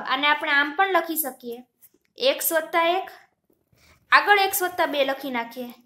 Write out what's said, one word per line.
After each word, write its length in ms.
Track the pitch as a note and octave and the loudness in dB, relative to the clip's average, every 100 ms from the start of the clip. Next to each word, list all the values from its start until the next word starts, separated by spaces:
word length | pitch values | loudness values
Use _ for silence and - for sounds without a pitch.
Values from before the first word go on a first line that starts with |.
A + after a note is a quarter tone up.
| - | -2
આને 200 | C4+ D4 | 0 2
આપણે 240 | D4+ D#4 | 2 0
આમ 240 | C#4+ D4 D4+ | 0 0 0
પણ 140 | F#4+ | 0
લખી 260 | F4 E4 D#4 | 0 0 -4
શકીએ, 480 | C4+ B3+ A#3+ A#3+ - _ _ _ _ - | -6 -8 -14 -14 -16 _ _ _ _ -2
એક્સ 340 | C4 D4+ - | 0 0 0
વત્તા 320 | D#4+ D#4+ E4+ | -2 0 0
એક, 260 | E4+ F#4 - - _ _ _ _ _ _ _ _ - | 0 0 -4 -14 _ _ _ _ _ _ _ _ 4
આગળ 260 | C#4 G4+ G4+ | 4 6 4
એક્સ 240 | F#4+ - | 4 0
વત્તા 240 | F4+ F4+ D#4 | -2 0 0
બે 180 | C#4+ | 0
લખી 260 | C4+ C4+ C#4+ | -2 -4 -6
નાખીએ 440 | B3 A#3 B3+ A#3+ - | -8 -8 -10 -14 -16